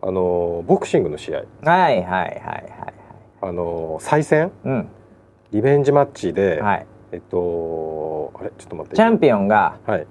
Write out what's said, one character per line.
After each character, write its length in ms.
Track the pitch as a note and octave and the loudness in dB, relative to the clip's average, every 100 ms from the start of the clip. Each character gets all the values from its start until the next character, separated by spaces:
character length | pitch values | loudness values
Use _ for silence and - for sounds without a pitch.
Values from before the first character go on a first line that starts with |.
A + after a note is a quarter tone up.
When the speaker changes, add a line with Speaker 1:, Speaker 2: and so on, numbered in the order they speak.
Speaker 1:
あ 100 | F#2+ | -2
の、 520 | F#2+ F#2 F2 F2 E2+ E2 | 0 0 0 0 -4 0
ボ 120 | F#3 | 0
ク 100 | - | 2
シ 100 | E3+ | 0
ン 60 | |
グ 60 | F2+ | 0
の 80 | D2+ | -4
試 180 | - D#2 | -8 -8
合。 80 | - - D3+ | -8 -6 2
Speaker 2:
は 220 | F3 F3 | 4 4
い、 40 | A2+ | 2
は 60 | |
い、 20 | |
は 0 | |
い、 0 | |
は 180 | F2 F#2 F2 | 0 -2 -2
い、 60 | |
は 0 | |
い。 640 | - - - - - - - - - - _ | -6 -10 -12 -12 -14 -16 -16 -20 -20 -20 _
Speaker 1:
あ 100 | F#2+ | -8
の、 460 | F2 E2+ E2+ D#2+ D#2 | -4 -4 -4 -6 -8
再 240 | - D3+ | 0 0
戦？ 280 | D3+ D#3 E3+ - | 4 2 2 -4
Speaker 2:
う 80 | B2+ | -4
ん。 160 | C3 - - - _ _ _ _ | -4 -4 -14 -20 _ _ _ _
Speaker 1:
リ 100 | G#2 | 0
ベ 140 | B2 C#3+ | 2 4
ン 80 | |
ジ 80 | C#3 | 4
マ 120 | C#3+ | 4
ッ 20 | C#3+ | 2
チ 200 | - F#2 | -2 -4
で、 280 | E2 G2 D#2 | 0 0 2
Speaker 2:
は 140 | G#2 F#2 | 0 -2
い。 100 | - - - | -4 -20 -16
Speaker 1:
え 60 | F2+ | -16
っ 20 | |
と、 1120 | - F2+ F2 E2+ E2 E2 D#2+ D#2 D#2 D#2 C#2+ - | -6 -4 -2 -4 -4 -6 -6 -6 -6 -6 -8 -10
あ 40 | |
れ？ 80 | - - | -14 -14
ち 60 | |
ょ 20 | - | -16
っ 20 | |
と 60 | E2 | -14
待 100 | D#2 | -6
っ 20 | |
て。 60 | - | 2
Speaker 2:
チ 60 | |
ャ 80 | A3+ | 4
ン 100 | A3+ | 6
ピ 120 | D#3+ | 4
オ 40 | G#2+ | 4
ン 120 | G2 | 4
が、 260 | G#2+ E2+ - - | 4 2 -2 -4
Speaker 1:
は 120 | G2 | -4
い。 100 | D2+ | -4